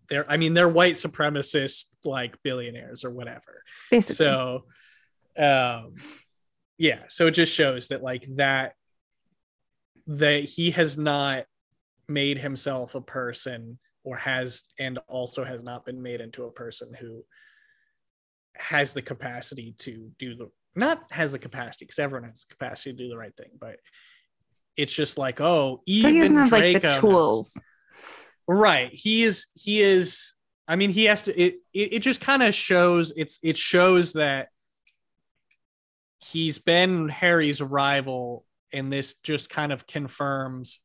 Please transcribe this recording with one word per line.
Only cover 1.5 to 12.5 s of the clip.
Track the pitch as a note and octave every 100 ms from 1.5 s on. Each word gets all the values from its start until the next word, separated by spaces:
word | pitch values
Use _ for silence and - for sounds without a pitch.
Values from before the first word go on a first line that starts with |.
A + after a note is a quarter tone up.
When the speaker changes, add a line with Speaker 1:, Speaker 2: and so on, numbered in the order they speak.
| D3+ C3+ - - _
Speaker 1:
like, | D3+ C3+ B2 -
billionaires | C#3 B2+ A#2+ A#2 A2+ B2 B2+
or |
whatever. | B2 A#2+ A2+ - - _ - -
Speaker 2:
Basically. | A#3+ - - D3+
Speaker 1:
So, | C3 B2+ B2+ - _ _ _ _ _ _ -
um, | D3 C3+ B2 A#2 A2+ F3 D4 - _ _ _ _ _ -
yeah, | D#3 A#2 -
so | - E3
it |
just | D#3+ E3
shows | - D3 B2+ -
that, | C#3
like, | C3 B2+ C3 C3+
that, | C#3 C3+ C3 - _ _ _ _ _ _ _ _ _ _ _ _ -
that | D3 D3 D3
he | C#3+ - E3+
has | E3+ D#3+ C#3
not | D3+ C#3+ C#3 C3 - _ _ _ _ _ -
made | D3 C#3 C#3
himself | C#3